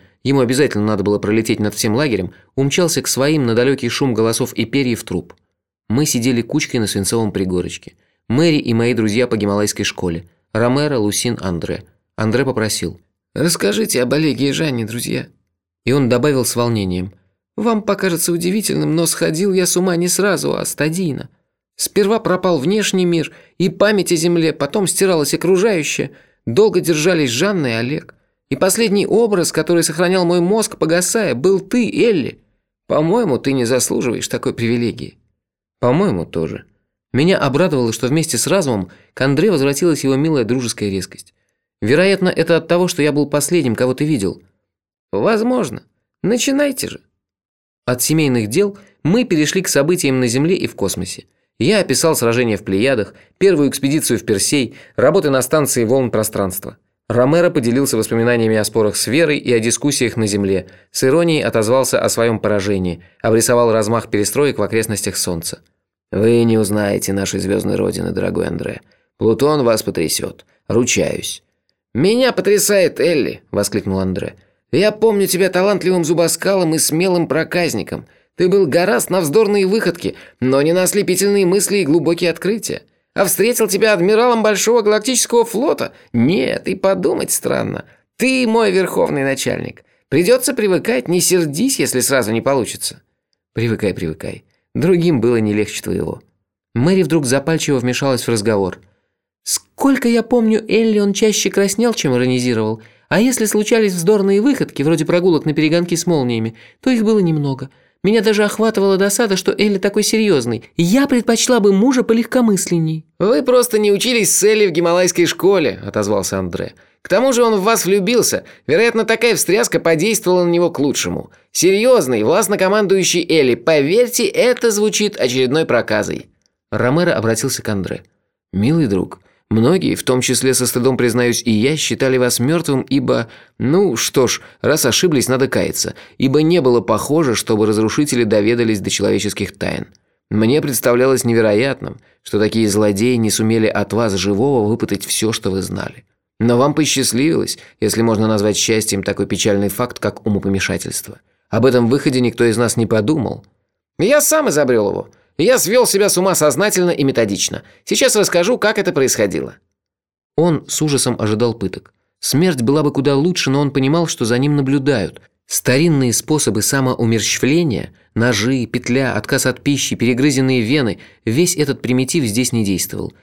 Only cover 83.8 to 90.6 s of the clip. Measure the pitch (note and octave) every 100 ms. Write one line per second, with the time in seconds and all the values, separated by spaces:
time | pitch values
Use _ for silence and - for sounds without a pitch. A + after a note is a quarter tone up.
83.8 | A3 G3+ F3+ G#3+ B3 A3+ G#3+ G3 A3 A#3
84.8 | G#3 G#3+ G#3+ B3+ - A#3 A3+ G#3 D4 -
85.8 | - - _ A#2+ B2 G#3 C4+ - - F#3+
86.8 | F#3+ F#3+ F#3 - - - - C3 G#2+ F#2+
87.8 | - _ _ - B3+ C4 A#3+ A3+ G#3+ F#3
88.8 | F#3 F#3+ E3 D3 C3+ C3+ C3 F2 - -
89.8 | _ _ - D3+ F#3 B3+ B3+ B3+